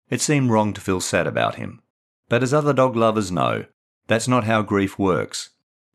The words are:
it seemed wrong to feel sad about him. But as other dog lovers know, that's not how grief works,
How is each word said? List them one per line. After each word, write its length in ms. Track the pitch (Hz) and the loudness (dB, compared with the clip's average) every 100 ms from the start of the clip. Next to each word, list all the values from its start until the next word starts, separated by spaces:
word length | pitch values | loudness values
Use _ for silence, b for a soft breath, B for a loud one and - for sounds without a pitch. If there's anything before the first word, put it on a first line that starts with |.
| _ | _
it 120 | 127 | -4
seemed 280 | - 147 127 | 0 0 2
wrong 220 | 110 107 | 2 0
to 80 | 95 | -2
feel 200 | - 92 | -4 -2
sad 260 | - 95 76 | 0 0 0
about 280 | 58 57 - | 0 -2 -4
him. 260 | 50 - _ _ _ _ _ | -12 -14 _ _ _ _ _
But 120 | 117 | -2
as 120 | 127 | 2
other 180 | 147 147 | 0 2
dog 240 | 131 131 113 | 2 2 2
lovers 380 | 113 107 95 | 2 2 -2
know, 320 | 87 62 55 - _ _ _ - | -2 -2 -2 -8 _ _ _ -4
that's 220 | 110 120 | -2 0
not 160 | 127 110 | 0 2
how 160 | 110 | -2
grief 360 | 101 101 98 - | 2 0 0 0
works, 520 | 98 82 52 - - _ _ _ _ | 0 2 -2 -8 -12 _ _ _ _